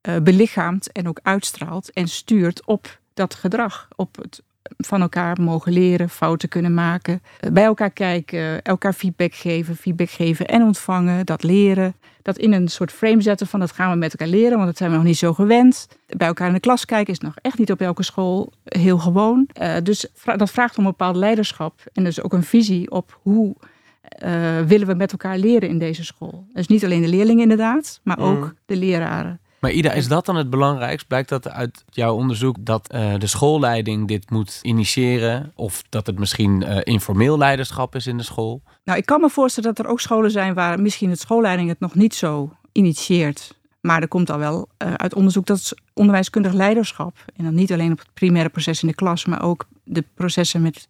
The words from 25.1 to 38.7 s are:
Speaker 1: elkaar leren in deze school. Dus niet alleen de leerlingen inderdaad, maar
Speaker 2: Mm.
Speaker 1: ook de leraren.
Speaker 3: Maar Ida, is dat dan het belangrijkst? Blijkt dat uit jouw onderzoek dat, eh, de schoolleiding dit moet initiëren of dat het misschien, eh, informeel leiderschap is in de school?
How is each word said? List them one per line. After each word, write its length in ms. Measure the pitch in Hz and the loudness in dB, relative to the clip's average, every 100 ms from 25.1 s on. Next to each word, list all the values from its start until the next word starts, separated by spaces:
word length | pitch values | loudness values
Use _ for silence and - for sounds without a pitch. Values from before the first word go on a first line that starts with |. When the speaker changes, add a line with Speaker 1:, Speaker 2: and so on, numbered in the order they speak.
Speaker 1:
elkaar 260 | - 190 190 | -4 -6 0
leren 300 | 202 233 190 | 4 4 2
in 100 | 165 | -2
deze 260 | 160 160 | -2 -6
school. 420 | 165 - 170 170 190 | -10 -14 -16 -16 -14
Dus 140 | 240 175 | -8 2
niet 180 | 214 | 2
alleen 180 | 196 175 | 4 0
de 60 | 165 | 2
leerlingen 340 | 180 214 233 | 2 4 4
inderdaad, 580 | 226 220 220 269 302 - | 4 4 2 -2 -4 -10
maar 160 | - 180 | -6 -2
Speaker 2:
Mm. 60 | |
Speaker 1:
ook 300 | 190 190 147 - _ | 0 0 -4 -12 _
de 100 | 190 | -4
leraren. 640 | 185 175 165 160 165 175 _ _ | -2 -2 -2 -6 -8 -12 _ _
Speaker 3:
Maar 100 | 131 | -2
Ida, 180 | 156 156 | 0 0
is 160 | - 123 | 0 0
dat 180 | 151 175 | -2 0
dan 100 | 175 | -4
het 140 | 135 | -2
belangrijkst? 560 | 131 139 143 123 147 - | 0 0 0 -4 -6 -4
Blijkt 220 | 131 131 | -4 -4
dat 200 | 135 - | -6 -8
uit 360 | - 120 - _ | -8 -8 -10 _
jouw 240 | - 117 | -4 -2
onderzoek 420 | 113 127 110 131 110 | 0 -2 0 -2 -2
dat, 280 | 113 110 - | -2 -4 -4
eh, 240 | 127 107 101 | -4 -2 -2
de 80 | 101 | -2
schoolleiding 840 | - 143 156 131 117 110 107 104 | 0 2 2 2 0 -2 -4 -2
dit 220 | 104 - | -4 -2
moet 280 | 110 104 - | -4 -4 -8
initiëren 920 | - 113 104 - 123 123 113 120 147 | -2 0 2 0 2 2 0 -2 -6
of 280 | - 107 - - | -8 -8 -8 -8
dat 180 | 113 104 | -8 -6
het 120 | 98 | -4
misschien, 440 | 104 - 104 98 | -4 0 2 2
eh, 160 | 90 98 | 0 -2
informeel 560 | - 110 - 98 123 151 | 0 0 0 2 4 4
leiderschap 560 | 139 135 131 - 127 | 2 2 -4 -6 -6
is 120 | 131 123 | -6 -6
in 100 | 120 | -8
de 60 | |
school? 400 | 117 - 113 123 _ | -8 -8 -8 -8 _